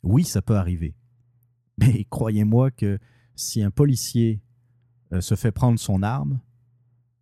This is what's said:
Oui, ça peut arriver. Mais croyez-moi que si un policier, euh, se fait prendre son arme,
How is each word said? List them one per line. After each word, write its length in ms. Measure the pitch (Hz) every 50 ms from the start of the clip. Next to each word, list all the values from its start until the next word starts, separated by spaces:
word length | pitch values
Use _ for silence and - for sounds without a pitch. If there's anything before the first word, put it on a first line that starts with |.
Oui, 220 | - 90 107 156 180
ça 180 | - - 101
peut 140 | - - 110
arriver. 380 | 98 87 87 90 80 82 80 - _ _ _ _ _ _ _ _ _ _ _ _ _ _ _ - -
Mais 260 | 104 127 107 98 101 -
croyez-moi 640 | - - 117 110 107 104 107 107 113 123 131 131
que 280 | 120 - 110 101 98 104 _ _ _ _ _ _ -
si 280 | - - - - 113
un 80 | 104 98
policier, 680 | - - 143 143 127 110 - - - 117 117 113 107 101 _ _ _ _ _ _ _ _ _ _ _ _ _ -
euh, 80 | 90 90
se 140 | - - 107
fait 160 | - - 113
prendre 280 | - - 127 123 117 107
son 240 | - - 98 95
arme, 380 | 101 107 127 139 143 143 135 127 - _ _ _ _ _ _ _ _ _ _ _ _ _ _ _